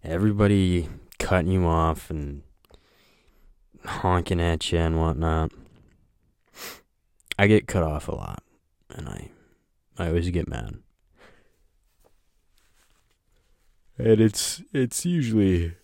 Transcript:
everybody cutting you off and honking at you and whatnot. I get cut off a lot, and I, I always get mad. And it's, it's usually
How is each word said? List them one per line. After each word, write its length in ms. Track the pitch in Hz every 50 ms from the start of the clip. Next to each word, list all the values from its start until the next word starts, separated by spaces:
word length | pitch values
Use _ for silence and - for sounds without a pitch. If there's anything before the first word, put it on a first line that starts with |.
everybody 840 | - 80 80 85 101 107 104 101 104 101 101 98 95 90 90 87 80 - - - - _ - _
cutting 320 | - - 92 92 82 90
you 160 | 95 92 87
off 440 | 82 82 82 80 80 78 78 - -
and 320 | 85 78 73 71 71 71 - _ _ _ _ _ - _ _ _ _ _ _ _ _ _ _ _ _ _ _ - _ _ _ _ _ - -
honking 560 | - - - - 95 90 90 87 - 92 85
at 300 | 85 85 82 78 - -
you 60 | - 85
and 200 | 82 82 80 80
whatnot. 540 | 80 80 76 69 82 82 80 80 80 78 - - - - _ _ _ _ _ _ _ _ _ _ _ _ _ _ _ _ _ - - - - - _ _ _ _ _ _ _ _ _ _ - -
I 100 | 101 101
get 180 | 107 107 -
cut 160 | - - 95
off 240 | 82 78 76 76 -
a 80 | - -
lot, 300 | - - - - - _ _ _ _ _ _ _ _ _ _
and 200 | - - - -
I, 220 | 50 50 - - - _ _ _ _ _ _ _ _ _ _ _ _ -
I 80 | 95 82
always 220 | 80 87 85 90
get 160 | 87 87 78
mad. 320 | - - 58 55 52 - - _ _ _ _ _ _ _ _ - - _ _ _ _ _ _ _ _ _ _ _ _ _ _ _ _ _ _ _ _ _ _ _ _ _ _ _ _ _ _ _ _ _ _ _ _ _ _ _ _ _ _ _ _ _ _ _ _ _ _ _ _ _ -
And 220 | 120 113 110 107
it's, 420 | 113 110 104 - - - - - - _
it's 320 | - 147 127 120 - - -
usually 680 | 175 175 165 139 113 110 110 101 95 92 87 85 82 82 _